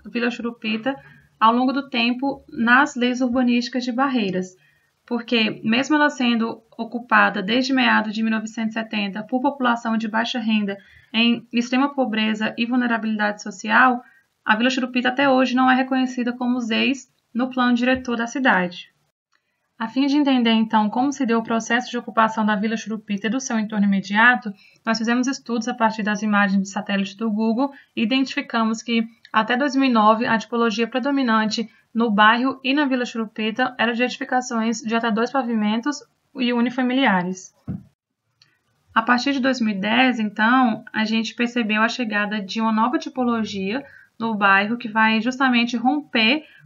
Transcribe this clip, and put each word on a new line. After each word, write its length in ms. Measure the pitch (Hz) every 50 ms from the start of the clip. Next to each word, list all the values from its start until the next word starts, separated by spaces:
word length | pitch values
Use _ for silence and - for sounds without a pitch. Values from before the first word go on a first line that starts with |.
| _
Vila 260 | 214 - 240 233 247
Churupita 640 | 240 - 220 240 233 - - 220 214 226 220 254 277 269 - - - - _ _ _ _
ao 160 | - 220 233
longo 180 | 240 254 262 254
do 160 | 277 269 269
tempo 560 | - 240 233 240 247 247 262 277 269 - - -
nas 480 | - - 233 226 240 254 285 294 -
leis 240 | 247 240 247 254 240
urbanísticas 640 | 262 254 233 262 254 240 240 240 240 - - 262 240
de 80 | 254 233
Barreiras, 640 | 233 269 277 262 247 208 190 175 180 185 185 - _ _ _ _ _ _ _ _ _ _
porque, 540 | - 247 233 226 - 254 233 220 214 - - -
mesmo 320 | 220 220 247 269 - 302
ela 160 | 302 294 294
sendo 500 | 285 - 254 240 240 226 226 233 - - _ _ _
ocupada 640 | - 233 226 - 240 240 - 226 214 202 202 185 208
desde 320 | 196 185 226 254 262 262 269
meados 400 | 262 247 233 220 220 214 220 208
de 100 | 220 220
mil 100 | 226 220
novecentos 420 | 220 214 220 - - 226 220 -
e 60 | 233
setenta 420 | 220 220 - 214 202 196 185 214 208
por 180 | - - 254
população 560 | 254 277 277 - 254 240 214 - - 226 220
de 120 | 226 226 220
baixa 320 | 208 220 233 233 - 254
renda 360 | 214 214 220 214 208 196 196 202 - _ - - _ _ -
em 340 | 220 226 233 233 233 - - -
extrema 420 | 233 233 240 - 254 269 285 277
pobreza 580 | 269 262 220 208 226 214 214 214 214 220 220 - -
e 80 | 233
vulnerabilidade 760 | 233 247 254 247 240 240 226 208 220 220 208 208 208 208 208 -
social, 600 | 220 202 - - 214 220 233 254 262 247 240 - - _ _ _ _ _ _ _
a 120 | - 214
Vila 140 | 214 240 254
Churupita 380 | 262 269 247 254 - 254 240 254
até 220 | 254 - 277 285
hoje 240 | 262 262 262 254 240
não 160 | 254 262 262
é 40 | 254
reconhecida 580 | 254 269 262 269 262 262 254 - - 240 233 240
como 280 | 247 254 240 247 254
zeis 480 | 233 214 226 220 226 240 277 262 - - _ _ _ _ _
no 160 | 226 254 262
plano 240 | 254 254 247 240 247
diretor 420 | 233 247 254 262 262 254 - 233
da 100 | 220 233 233
cidade. 640 | - 294 254 254 208 185 180 180 180 - - - _ _ _ _ _ _ _ _ _ _ _ _ _ _ _ _ _
A 120 | _ 233 226
fim 180 | - 262 277
de 100 | 285 269
entender, 360 | 294 294 269 269 254 240 233 226
então, 360 | 220 226 220 - 220 214 214
como 240 | 202 240 262 285 277
se 140 | - 269
deu 140 | 220 233 226
o 20 | 226
processo 480 | - 233 226 220 - 233 240 240 -
de 80 | - 240
ocupação 480 | 233 - 220 226 220 220 220 226 214
da 80 | 208 214
Vila 220 | 196 208 220 220
Churupita 500 | 220 - 208 220 214 - - 202 196 -
e 40 | 220
do 100 | 208 269
seu 180 | 254 - 240 220
entorno 280 | 214 208 220 208 202
imediato, 680 | 202 196 190 185 190 202 208 226 240 247 240 - 220 202 - _ - _ _ _
nós 120 | - 226 226
fizemos 280 | 233 220 240 247 247
estudos 400 | 254 269 - - - 233 240 220
a 80 | - 233
partir 300 | - 226 220 214 - 208
das 180 | 208 214 196 208
imagens 400 | 220 208 202 202 196 190 196 190
de 60 | 190
satélite 480 | - 214 202 - 202 196 196 196 -
do 120 | - 233 226
Google 440 | 208 208 220 220 226 220 269 277 269 - - _ _
e 60 | - 233
identificamos 800 | 214 262 269 269 262 - 285 277 277 - 233 226 220 226 226 -
que, 200 | - 233 226 226 226 - _ _ - -
até 240 | 220 220 202 240
dois 180 | 240 277 294 247
mil 160 | 269 269 262
e 20 | 247
nove, 320 | 226 214 214 226 220 240
a 140 | - 226 220
tipologia 480 | - - - 233 233 233 208 220 233
predominante 800 | 226 - 262 240 285 285 277 269 240 226 220 214 214 214 - 226 226 - _ _ _ _
no 160 | 220 226 240
bairro 520 | 208 196 214 214 226 240 247 269 254 - -
e 100 | 247 269
na 140 | 294 302
Vila 180 | 269 262 254 247
Churupita 720 | 226 - 233 226 214 - - 220 220 220 226 254 254 -
era 160 | - 220 233 240
de 120 | 226 247
edificações 760 | 247 - - 277 - 269 254 247 254 240 226 220 226 233 226
de 140 | - 226 220
até 160 | 233 233 233
dois 220 | 214 202 226 - -
pavimentos 720 | 277 254 233 233 220 214 208 214 233 233 294 285 - - - _ _ _ _ _
e 160 | 277 254 240 247
unifamiliares. 1000 | 233 233 247 240 254 254 247 247 262 277 240 196 185 175 180 185 185 - - _ _ _ - - - - - _ _ _ _ _ _ _ _ _ _ _ _ _ _ _ _ _ _ _ _ _
A 80 | 226 226
partir 300 | 233 247 240 - 277 277
de 80 | 277
dois 200 | 240 269 262 247
mil 140 | 233 214 208
e 60 | 190
dez, 400 | 190 208 226 247 262 262 240 208
então, 640 | 220 208 196 - 214 226 247 262 262 233 214 - - - -
a 120 | 214 220
gente 300 | 214 220 226 226 220 -
percebeu 480 | - 240 233 - 247 233 208 214 214 220
a 60 | 233
chegada 520 | 233 - 247 214 208 208 208 202 214 220
de 200 | 208 185 - 226
uma 100 | 220 220
nova 260 | 220 214 220 247 262
tipologia 880 | 320 - 285 - - 254 240 233 226 220 208 208 196 190 190 214 269 277 - - - - _ _
no 200 | _ 226 226 220
bairro 420 | 202 208 196 196 196 202 208 240 240
que 100 | - 226
vai 320 | 208 220 220 220 220 226
justamente 560 | 214 247 247 254 277 262 247 233 233 240 254
romper 680 | 233 214 254 285 302 285 - - 247 220 220 262 311 311 - - - -